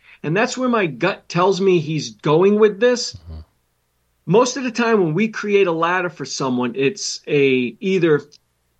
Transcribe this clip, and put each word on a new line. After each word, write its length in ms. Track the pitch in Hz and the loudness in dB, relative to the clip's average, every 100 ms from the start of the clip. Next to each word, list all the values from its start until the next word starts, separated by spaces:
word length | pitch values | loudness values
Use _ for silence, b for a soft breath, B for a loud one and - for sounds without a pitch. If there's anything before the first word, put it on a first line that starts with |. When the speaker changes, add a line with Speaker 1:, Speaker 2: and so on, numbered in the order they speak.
| b b | b b
Speaker 1:
And 140 | - 175 | -4 0
that's 220 | 233 240 | 0 0
where 100 | 254 | 0
my 180 | 233 180 | 0 0
gut 440 | 123 175 196 - | -2 -2 -4 -4
tells 320 | 165 185 180 | 0 2 2
me 180 | 196 180 | 2 2
he's 300 | 151 156 117 | 0 -6 -8
going 500 | - 165 156 190 208 | -6 0 4 4 4
with 180 | 214 185 | 2 2
this. 320 | 247 240 - | 0 0 -4
Speaker 2:
Mm-hmm. 260 | - 82 80 - _ _ _ _ _ _ _ - | -12 -16 -16 -18 _ _ _ _ _ _ _ 0
Speaker 1:
Most 320 | 196 254 285 | 2 2 -2
of 80 | 254 | -6
the 60 | |
time 300 | 226 233 220 | -2 0 2
when 120 | 175 | 2
we 160 | 156 220 | 0 -2
create 380 | 214 208 202 190 | -4 0 2 2
a 40 | |
ladder 380 | 165 165 185 175 | 0 -2 -2 -4
for 160 | 175 139 | -8 -10
someone, 480 | - 139 123 123 120 | -6 -4 -2 -2 -2
it's 460 | 139 135 - - - | -2 -2 -8 -10 -4
a, 520 | 147 139 131 120 113 | 0 2 2 -2 -4
either 420 | 196 190 165 147 - _ _ _ _ _ | -2 0 2 0 -2 _ _ _ _ _